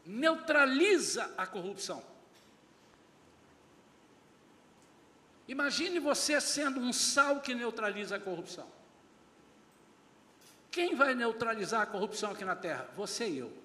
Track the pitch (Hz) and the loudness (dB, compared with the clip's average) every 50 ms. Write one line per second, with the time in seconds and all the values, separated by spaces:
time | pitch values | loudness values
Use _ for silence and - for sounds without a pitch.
0 | - 165 202 240 302 320 320 320 - - 294 294 277 262 262 277 349 415 392 302 | -16 -10 -4 2 2 2 2 2 0 2 4 6 6 6 6 4 6 6 6 4
1 | 208 - - 220 202 - - - 185 - - 196 170 196 196 - - - 170 120 | 4 0 -2 -4 -4 -6 -4 -6 -6 -4 -6 -6 -6 -6 -8 -8 -8 -8 -8 -8
2 | - - - - - - - - - - - - - - - - - - - - | -10 -16 -20 -20 -20 -20 -20 -20 -20 -20 -20 -20 -20 -20 -20 -20 -20 -20 -20 -20
3 | - - - - - - - - - - - - - - - - - - - - | -20 -20 -20 -20 -20 -20 -20 -20 -20 -20 -20 -20 -20 -20 -20 -20 -20 -20 -20 -20
4 | - - - - - - - - - - - - - - - - - - - - | -20 -20 -20 -20 -20 -20 -20 -20 -20 -20 -20 -20 -20 -20 -20 -20 -20 -20 -20 -20
5 | - - - - - - - - - - 269 277 285 277 - - 320 381 349 339 | -20 -20 -20 -20 -20 -20 -20 -20 -14 -8 -4 -2 0 0 0 0 0 0 0 0
6 | 277 294 262 285 - - 302 285 - - - 285 285 277 262 262 247 254 - - | 2 2 2 2 2 2 2 2 2 0 0 0 0 0 0 0 -2 0 0 2
7 | - - - 277 285 285 285 277 - 254 247 240 240 226 226 226 220 208 196 208 | 0 4 4 4 4 4 2 0 0 -4 -4 -4 -4 -4 -4 -2 -2 -2 -2 -4
8 | 208 175 202 190 - 190 175 165 165 - - 156 127 - - - - - - - | -4 -4 -6 -4 -4 -6 -6 -6 -8 -10 -12 -14 -14 -16 -18 -20 -20 -20 -20 -20
9 | - - - - - - - - - - - - - - - - - - - - | -20 -20 -20 -20 -20 -20 -20 -20 -20 -20 -20 -20 -20 -20 -20 -20 -20 -20 -20 -20
10 | - - - - - - - - - - - - - - - 349 349 359 349 240 | -20 -20 -20 -20 -20 -20 -20 -20 -20 -20 -20 -20 -16 -6 -2 0 0 0 4 4
11 | 277 269 254 247 233 233 220 226 233 226 220 214 190 - 226 220 208 208 214 190 | 4 4 4 4 2 0 0 0 0 0 0 0 0 0 2 2 2 2 0 -2
12 | 202 202 208 - 208 208 190 - 196 190 175 185 190 170 143 127 127 - - 180 | -2 -2 -2 -4 -4 -4 -4 -4 -2 -2 -2 -2 -4 -4 -4 -6 -8 -8 -8 -8
13 | 208 214 - - 233 208 151 135 120 110 - - | -6 -6 -4 -4 -4 -2 -4 -4 -6 -8 -12 -16